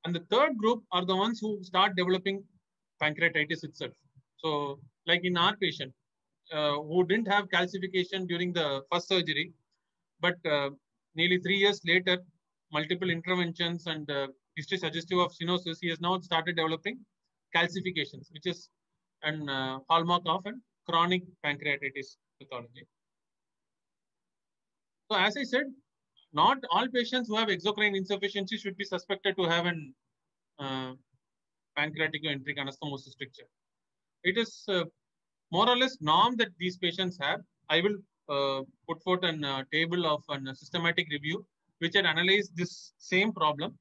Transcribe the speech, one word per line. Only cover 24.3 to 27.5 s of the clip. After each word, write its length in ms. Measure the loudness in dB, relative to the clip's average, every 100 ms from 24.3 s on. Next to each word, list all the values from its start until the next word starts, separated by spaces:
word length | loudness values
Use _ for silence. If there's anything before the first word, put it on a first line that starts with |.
| _ _ _ _ _ _ _ _
So 80 | 2
as 180 | 2 2
I 60 |
said, 240 | 0 0 -2 -8 _ _ _ _ _
not 260 | 4 4 4 0
all 160 | 0 2
patients 400 | 0 0 -2 0
who 80 | 0
have 120 |
exocrine 480 | 2